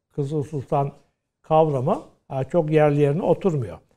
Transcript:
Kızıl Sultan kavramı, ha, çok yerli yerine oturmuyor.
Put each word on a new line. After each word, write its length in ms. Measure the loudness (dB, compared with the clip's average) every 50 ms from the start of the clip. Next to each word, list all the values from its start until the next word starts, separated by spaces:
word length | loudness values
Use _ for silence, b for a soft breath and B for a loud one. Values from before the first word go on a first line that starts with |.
| _ _
Kızıl 320 | -8 -8 -6 -4 -4 -6 -6
Sultan 480 | -6 -8 -10 -6 -2 -2 -2 -2 -2 -6 _ _ _ _ _ _ _ _ _
kavramı, 600 | _ 0 4 4 4 4 2 -2 0 -2 -2 -4 -6 -16 _ _ _
ha, 160 | _ -6 -6 -6
çok 280 | -2 -2 -2 0 2
yerli 300 | 2 4 4 4 4 2
yerine 200 | 2 2 0 -2
oturmuyor. 560 | 0 0 0 0 0 -2 -2 -2 -6 -6 -10 -16 _ _ _